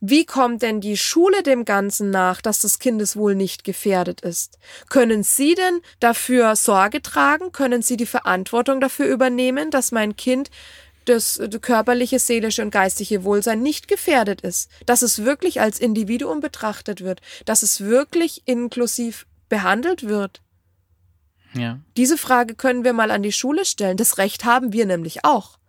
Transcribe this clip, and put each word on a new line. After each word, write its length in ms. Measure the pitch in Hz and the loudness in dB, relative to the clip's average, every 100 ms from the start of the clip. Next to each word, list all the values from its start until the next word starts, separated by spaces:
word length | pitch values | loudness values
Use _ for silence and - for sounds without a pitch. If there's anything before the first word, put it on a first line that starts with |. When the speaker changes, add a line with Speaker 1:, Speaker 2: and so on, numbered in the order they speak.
Speaker 1:
wie 240 | 202 294 | 2 2
kommt 380 | 330 262 240 233 | 4 2 0 2
denn 180 | 233 214 | -2 -2
die 160 | 208 202 | -4 -4
Schule 460 | - 320 381 403 | 0 4 4 4
dem 220 | 302 247 | 2 0
Ganzen 460 | 220 202 202 - 202 | 2 0 0 -2 -2
nach, 300 | 190 185 185 | 2 0 0
dass 200 | 220 - | -2 -2
das 180 | 208 - | -2 0
Kindeswohl 560 | 254 220 202 208 208 | 0 0 -2 0 0
nicht 300 | 196 190 - | 0 -2 -4
gefährdet 560 | - - 202 185 180 - | -10 -4 0 0 0 -6
ist? 380 | 175 170 - _ - - - | -8 -6 -10 _ -20 -20 0
Können 360 | 269 233 214 | 2 4 2
Sie 300 | 196 - 285 | 0 2 2
denn 260 | 349 370 349 - - | 4 2 0 -6 0
dafür 560 | 233 226 - 254 226 214 | 0 2 2 4 4 4
Sorge 460 | - 196 202 302 | 2 4 4 0
tragen? 480 | - 302 277 311 359 | -4 2 2 2 -4
Können 300 | - 262 240 | -2 0 0
Sie 140 | 226 233 | 0 -2
die 100 | 226 | -2
Verantwortung 760 | 247 - 185 190 233 247 269 | -2 0 -2 0 -2 0 0
dafür 260 | 262 - 269 | 0 0 0
übernehmen, 640 | 247 262 247 254 269 311 | 2 2 2 0 0 0
dass 220 | 277 - | -2 0
mein 220 | 226 214 - | -2 -2 -2
Kind 340 | 254 254 285 - - - - _ - | -2 -2 -2 -12 -20 -20 -20 _ 2
das, 320 | 233 - - | 2 2 -4
äh, 100 | 214 220 | -6 -6
körperliche, 580 | - 226 220 247 240 262 | 0 2 2 0 2 0
seelische 440 | - 233 220 233 | 0 0 0 -2
und 80 | 208 | -2
geistige 540 | 202 190 - 202 202 | 0 0 -2 -4 -2
Wohlsein 380 | 190 208 226 220 | 0 0 0 0
nicht 260 | 285 294 - | -2 -4 -4
gefährdet 520 | 403 - 262 208 190 | -2 2 2 2 -2
ist? 280 | 190 - - - - | -6 -6 -8 -8 0
Dass 160 | 240 | 2
es 220 | 233 - | 2 0
wirklich 360 | 226 294 359 - | 0 0 -2 0
als 180 | 220 - | -2 0
Individuum 600 | 240 214 202 240 285 302 | -2 0 -2 -4 -4 -4
betrachtet 600 | - - 220 202 - 190 | -6 -6 -8 -8 -10 -8
wird, 180 | 185 180 - - | -8 -8 -12 -12
dass 180 | - 220 | -2 0
es 180 | 214 - | 0 -2
wirklich 640 | 202 254 294 339 330 - | 2 2 2 -2 -2 -4
inklusiv 840 | - 240 240 240 233 - 233 - - _ - | -4 -2 -2 -4 -4 -2 -6 -10 -20 _ -4
behandelt 580 | 214 185 208 330 349 214 | -2 0 0 0 -4 -2
wird?“ 360 | 208 196 - _ _ _ _ _ _ _ _ _ _ _ | -4 -4 -10 _ _ _ _ _ _ _ _ _ _ _
Speaker 2:
Ja. 240 | 127 117 127 _ 240 | -8 -8 -8 _ 0
Speaker 1:
Diese 220 | 254 320 | 2 0
Frage 360 | - 247 226 | 2 0 0
können 300 | 220 262 247 | -2 -2 0
wir 80 | 247 | 0
mal 180 | 226 214 | 0 0
an 120 | 208 | 0
die 100 | 202 | -2
Schule 320 | - 254 320 | -4 -2 -2
stellen. 320 | 381 - 196 190 | -2 -2 -2 0
Das 220 | 240 - | 0 0
Recht 260 | 196 - | -2 -2
haben 280 | 233 247 247 | 0 2 0
wir 120 | 220 | -2
nämlich 400 | 202 170 165 - | 0 -2 -4 -2
auch. 340 | - 240 - _ | 2 2 -2 _